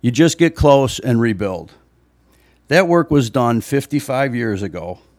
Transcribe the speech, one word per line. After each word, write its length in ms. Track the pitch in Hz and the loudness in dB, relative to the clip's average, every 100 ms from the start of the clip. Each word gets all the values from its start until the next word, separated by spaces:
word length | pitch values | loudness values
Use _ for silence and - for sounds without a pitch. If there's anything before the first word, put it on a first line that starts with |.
you 100 | 123 | -2
just 280 | 117 165 - | 2 2 4
get 160 | 165 | -2
close 440 | - 147 139 131 - | 2 4 4 2 -4
and 220 | 131 117 | -2 0
rebuild. 520 | 117 98 101 90 80 _ _ _ _ _ _ _ _ _ _ | 0 -2 -6 -8 -12 _ _ _ _ _ _ _ _ _ _
That 180 | 156 185 | 2 4
work 240 | 170 165 | 0 2
was 200 | 147 117 | 0 0
done 320 | 131 120 117 | 0 0 0
fifty-five 720 | - 139 - 147 - 131 139 | -2 -4 -2 -6 -4 -4 -4
years 280 | 120 117 98 | -4 -4 -4
ago. 360 | 101 85 85 90 _ | -6 -10 -12 -14 _